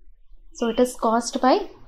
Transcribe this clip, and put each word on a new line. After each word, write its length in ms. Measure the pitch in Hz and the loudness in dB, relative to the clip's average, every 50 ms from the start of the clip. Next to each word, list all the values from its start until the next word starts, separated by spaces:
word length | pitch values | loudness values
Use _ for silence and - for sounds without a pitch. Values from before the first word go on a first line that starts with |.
| - - - _ - - - - - - - | -20 -20 -20 _ -20 -20 -20 -20 -20 -20 -10
So 140 | - 240 233 | -6 -4 -4
it 100 | 226 254 | 0 0
is 160 | 247 247 - | 0 0 0
caused 460 | - - 226 220 233 240 - - 254 | -2 -2 0 0 0 -2 -4 -4 2
by 300 | - 254 302 403 - - - - - | 4 4 4 4 0 -6 -12 -18 -20